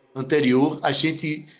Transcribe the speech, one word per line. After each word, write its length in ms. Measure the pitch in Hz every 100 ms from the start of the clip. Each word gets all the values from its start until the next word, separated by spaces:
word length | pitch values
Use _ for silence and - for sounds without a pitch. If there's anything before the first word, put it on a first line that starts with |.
| _
anterior, 640 | 131 131 151 127 127 151 151
a 80 | 147
gente 560 | 139 160 151 156 151 -